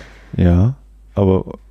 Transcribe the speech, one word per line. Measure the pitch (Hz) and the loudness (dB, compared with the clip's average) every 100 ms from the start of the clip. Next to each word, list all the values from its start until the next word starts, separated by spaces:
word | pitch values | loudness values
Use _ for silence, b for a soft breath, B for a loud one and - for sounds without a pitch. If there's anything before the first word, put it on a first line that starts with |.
| B B B - | B B B -2
Ja, | 90 87 110 135 - - - - | 2 2 0 -2 -14 -20 -12 -2
aber | 98 92 - - - | 0 0 -4 -14 -14